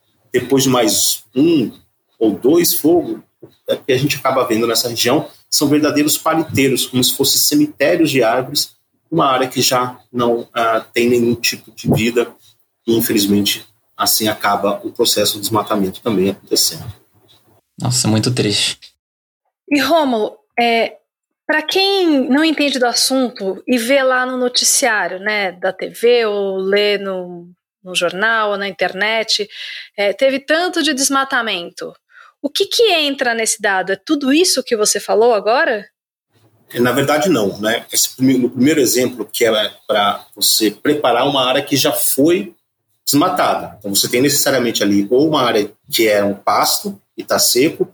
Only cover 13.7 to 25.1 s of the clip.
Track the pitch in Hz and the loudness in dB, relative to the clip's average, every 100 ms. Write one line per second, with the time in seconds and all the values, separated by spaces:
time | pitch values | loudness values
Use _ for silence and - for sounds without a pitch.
13.7 | _ _ - 104 - 107 107 104 101 101 | _ _ -4 -2 0 -2 -2 -2 0 -2
14.7 | 101 110 - 113 - 104 107 101 110 101 | -4 -6 -2 0 0 0 -2 -2 -2 0
15.7 | 110 95 - 123 101 95 95 - - - | -2 -2 -4 -2 0 0 -2 -4 -2 -2
16.7 | 160 - - _ _ _ _ _ _ _ | -4 -12 -16 _ _ _ _ _ _ _
17.7 | - 123 123 - - - 120 104 101 - | -6 -2 0 2 2 0 0 0 0 -2
18.7 | - - _ _ _ _ _ _ _ - | -6 -14 _ _ _ _ _ _ _ -2
19.7 | 285 269 330 285 233 214 - _ - 240 | 0 2 2 2 0 -2 -6 _ -2 2
20.7 | 226 220 - _ _ _ _ - 311 311 | 2 0 -6 _ _ _ _ -2 -2 0
21.7 | 381 392 392 349 285 247 269 320 294 285 | 0 2 2 2 2 2 2 2 2 0
22.7 | 254 240 226 - 262 247 190 190 190 - | 0 0 0 0 0 -2 -4 -6 -6 -2
23.7 | 254 226 277 262 254 254 254 247 - - | -2 2 2 2 0 0 -2 -2 0 0
24.7 | - 247 214 175 | 2 2 0 -2